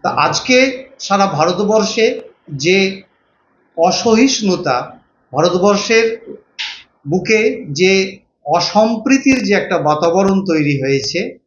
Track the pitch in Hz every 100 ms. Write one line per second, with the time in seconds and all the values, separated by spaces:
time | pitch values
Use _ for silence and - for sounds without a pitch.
0 | - - 151 - - 254 269 - - _
1 | - - 190 147 165 180 202 220 196 -
2 | 226 277 - _ - 139 156 190 190 190
3 | - _ _ _ _ _ _ - 170 -
4 | 233 220 269 - 208 175 147 123 131 -
5 | _ _ _ 131 170 175 202 196 - 226
6 | 226 - - - _ - - - _ _
7 | 139 180 180 220 233 262 - 139 185 190
8 | 190 - _ _ 143 170 175 208 220 233
9 | 277 269 269 254 196 196 - 175 151 151
10 | 170 175 196 190 185 156 147 139 131 139
11 | - 165 - -